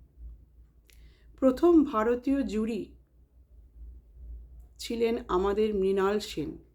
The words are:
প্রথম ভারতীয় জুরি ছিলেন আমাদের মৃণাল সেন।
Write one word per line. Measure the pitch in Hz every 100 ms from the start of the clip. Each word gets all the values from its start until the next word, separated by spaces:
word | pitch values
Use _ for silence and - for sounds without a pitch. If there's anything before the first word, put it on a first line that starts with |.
| - - - - - - - _ _ - - - - -
প্রথম | 262 254 339 330
ভারতীয় | - 220 226 240 277 277
জুরি | 214 208 220 208 170 - _ _ - - - - - - - - - - - - - - - -
ছিলেন | - 233 226 240 -
আমাদের | 180 196 202 220
মৃণাল | 208 190 196 196 208
সেন। | - - 143 - -